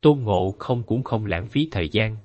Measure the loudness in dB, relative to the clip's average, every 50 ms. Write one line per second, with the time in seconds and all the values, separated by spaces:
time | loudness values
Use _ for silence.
0 | 6 6 4 4 2 0 2 2 2 0 -2 -6 -4 -4 -4 -4 -2 -2 -2 -4
1 | -2 -2 -4 -4 -2 -2 -4 -4 -6 -4 -2 -2 -2 -2 -2 -4 -4 0 0 0
2 | 0 0 -4 -8